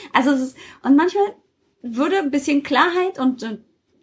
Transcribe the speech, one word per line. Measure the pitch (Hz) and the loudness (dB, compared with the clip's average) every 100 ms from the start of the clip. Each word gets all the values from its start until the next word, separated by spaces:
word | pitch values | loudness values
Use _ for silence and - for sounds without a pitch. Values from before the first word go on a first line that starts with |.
| - | -2
Also | - 269 | 0 2
es | 269 | 2
ist, | 262 - - - | -2 -10 -20 -10
und | 247 285 | 2 4
manchmal | 359 392 403 - _ _ _ _ | 4 0 -2 -4 _ _ _ _
würde | 247 226 302 381 | -12 -4 0 0
ein | 294 | 0
bisschen | 285 285 285 | -2 0 -2
Klarheit | 285 269 349 359 370 370 | 0 0 2 0 -2 -2
und, | 254 247 | -4 -2
äh, | 226 214 _ _ _ _ | -8 -12 _ _ _ _